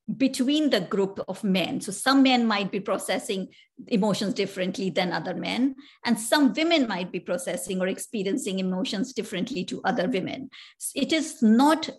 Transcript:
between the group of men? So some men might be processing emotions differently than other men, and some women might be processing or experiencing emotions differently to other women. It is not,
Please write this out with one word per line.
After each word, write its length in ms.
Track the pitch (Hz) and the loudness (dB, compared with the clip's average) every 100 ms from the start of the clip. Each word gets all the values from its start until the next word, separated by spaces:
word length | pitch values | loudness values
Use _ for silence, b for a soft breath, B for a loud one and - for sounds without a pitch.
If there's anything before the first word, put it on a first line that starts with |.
| - - | -8 0
between 540 | 269 269 254 302 294 | 0 2 0 2 2
the 100 | 220 | 2
group 400 | 165 185 196 - - | 0 0 0 -2 -8
of 160 | 190 | -4
men? 380 | 208 185 - - | 0 2 0 -4
So 100 | - | -6
some 300 | 196 262 269 | -4 2 6
men 240 | 262 247 226 | 6 6 2
might 240 | 202 190 | 0 -2
be 80 | 202 | -4
processing 680 | 196 190 - 196 - 196 185 b b - 202 | -2 -4 -2 -4 -2 -6 -6 b b -18 -2
emotions 480 | 214 208 190 202 | 2 2 2 0
differently 560 | 190 190 190 185 185 190 | -2 -2 -2 -4 -2 -2
than 220 | 180 180 | 0 0
other 220 | 170 175 | -2 -4
men, 420 | 180 180 208 269 269 B B | -6 -4 0 0 -2 B B
and 140 | 240 226 | -2 -2
some 340 | - 311 269 | 2 4 4
women 360 | 294 320 330 233 | 4 2 2 2
might 240 | 185 180 | -2 -4
be 80 | 180 | -6
processing 600 | 185 175 190 180 - 185 | -4 -4 -4 -6 -4 -2
or 60 | 185 | -2
experiencing 720 | 190 - 220 190 180 180 190 | -4 -6 -4 -2 -2 -2 -2
emotions 540 | 185 185 - 208 - | -2 -2 -2 -4 -4
differently 520 | - 196 196 127 180 | -4 -6 -4 -4 -4
to 160 | 185 127 | -6 -4
other 240 | 196 - 262 | -2 0 0
women. 420 | 196 160 - - B B B - - | 0 -4 -8 -12 B B B -10 -4
It 160 | 277 | 0
is 280 | 320 - - | 0 -2 2
not, 460 | 220 226 294 311 - | 4 6 6 4 -2